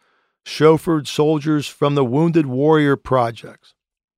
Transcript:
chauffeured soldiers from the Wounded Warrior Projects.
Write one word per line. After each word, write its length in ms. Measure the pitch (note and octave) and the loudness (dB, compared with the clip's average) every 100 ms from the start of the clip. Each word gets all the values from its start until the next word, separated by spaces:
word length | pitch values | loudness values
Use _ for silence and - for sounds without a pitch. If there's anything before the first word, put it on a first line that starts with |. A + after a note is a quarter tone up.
| _ _ _ _ - | _ _ _ _ -18
chauffeured 640 | - D3+ D#3+ - D#3+ C3+ | 2 4 4 0 -4 -4
soldiers 580 | - D3+ D#3 D3 D3+ C#3 | -2 0 0 -2 -4 -4
from 300 | - D3 C#3+ | -4 -2 0
the 100 | C3 | 0
Wounded 400 | C3 E3+ E3 C#3+ | 0 0 0 -2
Warrior 520 | B2+ D3 D#3 D3 C#3 | 0 2 2 2 0
Projects. 760 | - C3+ A#2 A2 - - _ _ _ _ _ | -2 -2 -2 -6 -18 -20 _ _ _ _ _